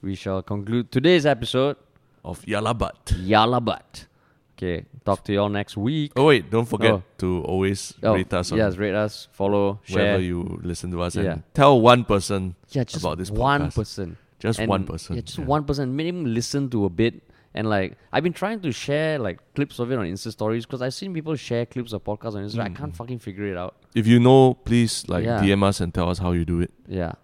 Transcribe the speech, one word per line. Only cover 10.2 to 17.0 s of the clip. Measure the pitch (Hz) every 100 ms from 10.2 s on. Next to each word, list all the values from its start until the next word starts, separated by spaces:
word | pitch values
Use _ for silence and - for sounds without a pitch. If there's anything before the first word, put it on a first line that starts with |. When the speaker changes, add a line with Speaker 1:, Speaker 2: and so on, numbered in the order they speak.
Speaker 2:
you | 90 87 87 87
listen | 87 85 90
to | 87
us, | 87 87
and |
Speaker 1:
Yeah. | 87 80 -
Speaker 2:
tell | - 139 135
one | 113 123
person | 120 101 - 101 92 87 _
Speaker 1:
Yeah, | 135
just | 123 -
Speaker 2:
about | 87 80
this | 92
Speaker 1:
one | 104 127 143
Speaker 2:
podcast. | 78
Speaker 1:
person. | - 107 - 90 85 _ _
Speaker 2:
Just | 107 113
Speaker 1:
And, | 113
Speaker 2:
one | 95
person, | 95 82 - -
Speaker 1:
yeah, |
just | - -
Speaker 2:
yeah. | 147
Speaker 1:
one | 147
person. | 143 143 135 135
Make | 160
him | 180 147
listen | 113 117 160 139
to | 120
a | 101
bit. | 87